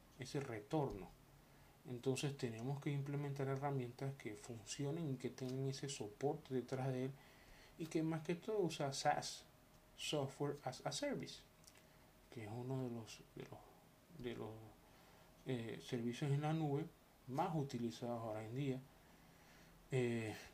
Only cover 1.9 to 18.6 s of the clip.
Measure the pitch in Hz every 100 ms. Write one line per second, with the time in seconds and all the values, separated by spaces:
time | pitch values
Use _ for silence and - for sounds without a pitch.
1.9 | 120 135 131 143 135 123 113 123 143 156
2.9 | 143 139 143 143 139 135 135 143 135 120
3.9 | - 135 135 117 104 - 117 - - 143
4.9 | 165 156 127 120 - 127 131 135 135 139
5.9 | - 113 - 139 151 - 131 123 127 135
6.9 | 127 131 139 - - - - - - 165
7.9 | 165 160 160 156 175 - 214 170 156 143
8.9 | - 147 - - - - - - - -
9.9 | - - 151 139 - 143 143 131 131 143
10.9 | 139 285 185 - - - - - - -
11.9 | - - - - 120 104 120 127 131 127
12.9 | 117 107 - - - - 107 - - -
13.9 | - - - 123 117 110 110 110 - -
14.9 | - - - - - - 123 113 110 -
15.9 | 123 120 120 143 143 151 160 151 143 165
16.9 | - - - - 135 180 160 139 120 117
17.9 | - 120 117 113 107 110 127